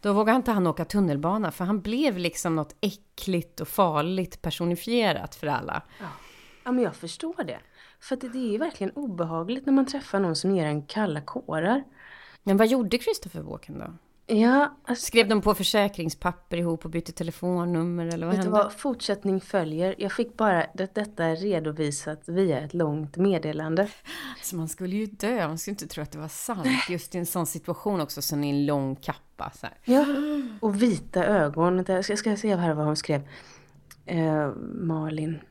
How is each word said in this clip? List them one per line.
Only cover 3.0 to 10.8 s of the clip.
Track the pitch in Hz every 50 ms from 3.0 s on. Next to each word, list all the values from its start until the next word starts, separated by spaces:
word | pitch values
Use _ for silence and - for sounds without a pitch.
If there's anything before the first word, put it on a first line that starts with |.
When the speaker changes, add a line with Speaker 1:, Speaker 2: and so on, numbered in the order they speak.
| _ _ _ - - 196 180 170 156 - _ -
Speaker 1:
och | 156
farligt | - - - 196 175 151 151 147 170 185 185 151 143 - -
personifierat | - 170 151 - 170 170 175 175 - - 233 240 226 196 156 - - - -
för | - -
alla. | 147 143 117 - - - - - - - -
Speaker 2:
Ja. | 208 165 139 - - - - - - - - - -
Ja, | 247
men | 247 254 233
jag | 180 143
förstår | - - 165 - - - 320 339 - 285
det. | 156 120 - - _ _ - - - _ _
För | - - 269
att | 254
det, | 269 247
det | 233 262
är | 254 226
ju | 202
verkligen | 220 311 294 - - 202 190 -
obehagligt | 285 294 247 185 170 170 160 165 160 165 185 240 269 269
när | 285 269
man | 277 269
träffar | 262 - 277 277 - - 196
någon | 196 175 160
som | - - 185 196
ger | 185 156
en | 151 147 151